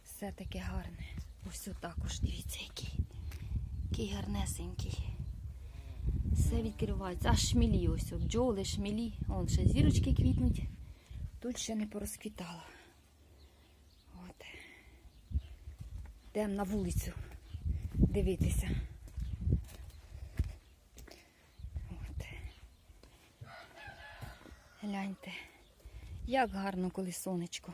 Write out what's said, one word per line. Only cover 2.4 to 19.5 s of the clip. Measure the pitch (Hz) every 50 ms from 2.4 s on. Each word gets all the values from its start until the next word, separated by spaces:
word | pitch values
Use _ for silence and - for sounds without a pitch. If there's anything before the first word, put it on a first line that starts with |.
| - - - - -
який. | - - - - - - - - - - - - - - - - - - - - - - - - -
Який | - - 226 202 196
гарнесенький. | 202 190 196 202 202 190 180 - - 175 180 180 - - - - - - - - - - - - - - - - - - - - - - - - - - - - - - -
Все | - - - - 226 233
відкривається. | 226 220 214 - - 208 202 196 196 185 180 180 - -
Аж | 233 220
шмілі | - - - 233 240 226 214 180 175 165
ось, | - - - -
от, | - 170 -
бджоли, | - - 226 247 262 220 196 196
шмілі. | - - 202 202 202 208 214 233 226 - - - -
Вон | - 190 175 -
ще | - 185 - -
зірочки | - - - - - - - - -
квітнуть. | - - 254 262 - 247 240 - - - - - - - - - - - - - - - - - -
Тут | - 240 240 -
ще | - - 226
не | 214 214 214
порозквітало. | - 208 202 202 - - - 214 208 - 185 170 170 170 165 - - - - - - - - - - _ - - - - - - - - - - - - - - - - - - - 180 180 185
От. | - - - - - - - - - - - - - - - - - - - - - - - - - - - - - - - - - - - - - - - -
Йдемо | - 208 214 208 196
на | 202 202
вулицю | 185 208 214 190 175 170 - - 180 175 - - - - - - - - - - - - - - - -
дивитися. | - - - - 208 180 185 185 - - - - - - 185 - - - - - - - - - - - - - - - -